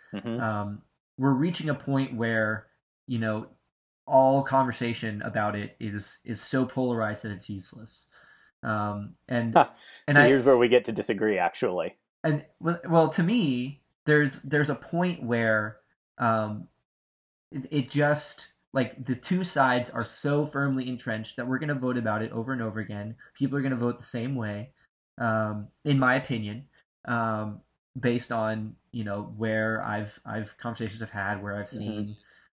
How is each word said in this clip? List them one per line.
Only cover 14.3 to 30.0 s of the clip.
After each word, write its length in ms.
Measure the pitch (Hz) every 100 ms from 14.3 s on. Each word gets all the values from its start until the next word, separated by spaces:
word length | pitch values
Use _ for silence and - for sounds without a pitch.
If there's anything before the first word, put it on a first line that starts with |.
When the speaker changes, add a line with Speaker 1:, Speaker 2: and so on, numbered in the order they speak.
| -
Speaker 2:
there's 280 | 139 147 143
a 40 | 143
point 480 | - 170 180 175
where, 540 | 117 120 113 110 107 - _ _ _ -
um, 500 | 117 110 107 107 - _ _ _ _ _ _ _ _
it, 160 | - -
it 180 | 147 123
just, 600 | 143 147 147 - - - _ _
like, 320 | 135 123 -
the 120 | 127 123
two 260 | - 180
sides 480 | 180 143 127 123 120
are 140 | 120
so 420 | 113 - 143 147 147
firmly 420 | 143 139 131 127
entrenched 460 | 123 - 110 110 -
that 120 | 123
we're 100 | 131
gonna 160 | 151
vote 240 | 139 127 123
about 240 | 110 107
it 80 | 113
over 220 | 113 113
and 100 | 131
over 160 | 113 104
again. 380 | 95 104 104 113 -
People 240 | - 139 139
are 40 |
gonna 120 | 135
vote 240 | 127 120 120
the 60 |
same 320 | - 120 120 135
way, 340 | 107 104 123 _ _ _ _ -
um, 480 | 117 110 107 107 104 _
in 140 | 147 135
my 160 | 127
opinion, 520 | 135 139 120 104 110 139 _ _ _ -
um, 560 | 120 113 110 107 101 _ _ _ 127
based 320 | 123 120 -
on, 460 | 117 110 110 107 - _
you 100 | 120
know, 200 | 104 101 107 110
where 460 | 110 110 110 110
I've, 380 | 104 107